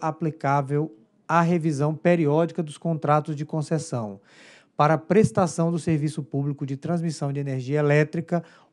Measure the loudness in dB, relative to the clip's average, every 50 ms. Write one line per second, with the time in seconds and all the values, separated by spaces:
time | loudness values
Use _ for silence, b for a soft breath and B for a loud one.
0 | -4 -4 -4 -2 -4 -6 -4 -2 -2 0 0 0 0 0 -2 -2 -2 -4 -8 -16
1 | _ _ _ _ _ 0 2 2 4 4 2 2 0 0 0 0 0 0 -2 0
2 | 2 2 4 4 4 2 2 2 2 0 -2 -6 -6 -6 -10 -8 -4 -4 -4 -2
3 | 2 2 2 2 2 -2 -6 -8 -6 -6 -6 -6 -4 -2 -4 -4 -4 -4 -6 -6
4 | -6 -8 -10 -14 B B B B B B B B B B _ 2 4 4 4 2
5 | 0 2 4 4 4 4 2 0 0 0 0 0 0 0 -2 -2 0 0 0 0
6 | 0 -2 -4 -6 -8 -6 -4 -4 -2 -4 -4 -6 -6 -8 -6 -6 -4 -4 -2 -2
7 | -2 -4 -4 -4 -4 -4 -4 -4 -4 -4 -4 -6 -4 -2 0 2 4 4 4 4
8 | 4 2 -2 -6 -4 -2 -4 -4 B B B B B B